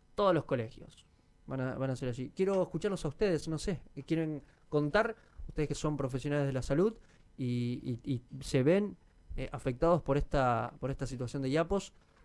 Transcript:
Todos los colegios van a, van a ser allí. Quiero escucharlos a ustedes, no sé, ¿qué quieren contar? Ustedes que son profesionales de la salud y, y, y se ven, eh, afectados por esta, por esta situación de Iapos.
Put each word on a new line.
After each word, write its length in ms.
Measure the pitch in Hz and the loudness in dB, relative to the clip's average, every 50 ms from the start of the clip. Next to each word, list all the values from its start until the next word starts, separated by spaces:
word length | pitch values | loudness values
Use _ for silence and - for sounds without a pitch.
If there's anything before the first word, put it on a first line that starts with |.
| _ _ - | _ _ -2
Todos 200 | - 208 196 175 | 2 4 4 4
los 100 | 156 - | 4 2
colegios 640 | - 143 120 113 113 - - - - - - - _ _ _ _ _ _ _ _ | 0 -2 -2 -2 -4 -10 -14 -20 -20 -20 -20 -20 _ _ _ _ _ _ _ _
van 140 | - 131 135 127 | -8 -6 -4 -4
a, 120 | 131 127 | -4 -4
van 140 | - 135 135 | -2 -2 -2
a 60 | 127 | -2
ser 140 | 123 135 127 | -2 -4 -4
allí. 200 | 117 127 127 - - | -4 -4 -6 -8 -2
Quiero 260 | - 190 190 196 190 180 | 0 0 2 2 2 0
escucharlos 420 | 180 - 160 - 208 196 170 - | 0 -2 -2 -2 -2 -2 -2 -4
a 40 | 151 | -6
ustedes, 400 | - - 214 202 170 147 - 160 | -2 0 2 2 2 2 0 -2
no 100 | 160 151 | -4 -2
sé, 220 | - - 170 135 - - - | -2 -2 -4 -4 -6 -10 -14
¿qué 100 | 139 139 | -14 -4
quieren 380 | - 165 160 165 156 151 143 - - - _ _ _ | -2 0 0 0 0 -2 -6 -8 -12 -20 _ _ _
contar? 480 | - 147 147 147 143 208 226 233 220 - - - - - - - | 0 0 2 2 2 2 2 0 -2 -8 -16 -20 -16 -14 -12 -8
Ustedes 180 | - - 151 139 | -4 -2 -2 -2
que 60 | 143 | -2
son 220 | - - 151 151 | -2 -2 -2 0
profesionales 500 | 139 135 131 127 127 127 147 147 147 143 | 0 -2 -2 -2 -4 -2 0 0 2 2
de 60 | 139 131 | 0 0
la 100 | 127 123 | -2 -2
salud 320 | - 139 151 190 226 220 - - - - - - - - - | 0 2 4 4 4 2 -2 -8 -20 -20 -20 -20 -20 -8 -4
y, 600 | 131 123 123 120 120 120 123 123 - 131 120 117 - | -2 0 0 0 0 -2 -2 -4 -4 -6 -6 -6 -4
y, 80 | 143 135 | -4 -4
y 80 | 120 - - - 135 135 | -4 -6 -8 -12 -12 -4
se 200 | - - 135 127 | 0 2 4 6
ven, 340 | 147 175 202 208 196 - - _ _ _ - - - - | 6 6 6 4 0 -4 -10 _ _ _ -20 -14 -10 -6
eh, 120 | - 131 127 | -6 -6 -6
afectados 520 | - 127 - 139 123 123 - 165 180 156 - | -8 -4 -4 -4 0 2 4 4 4 4 4
por 140 | - 139 143 | 2 2 2
esta, 540 | 143 - - 143 131 123 120 113 117 120 - - | 2 2 2 2 4 4 2 2 0 -4 -6 -6
por 120 | - 131 | -4 -4
esta 160 | 135 - 139 | -4 -4 -4
situación 360 | 117 131 120 127 120 - 143 135 | -6 -4 -6 -6 -6 -4 -4 -2
de 80 | 131 | 0
Iapos. 420 | 139 156 170 165 196 196 - - - - _ _ _ _ - | 2 0 2 2 0 -2 -2 -4 -10 -20 _ _ _ _ -20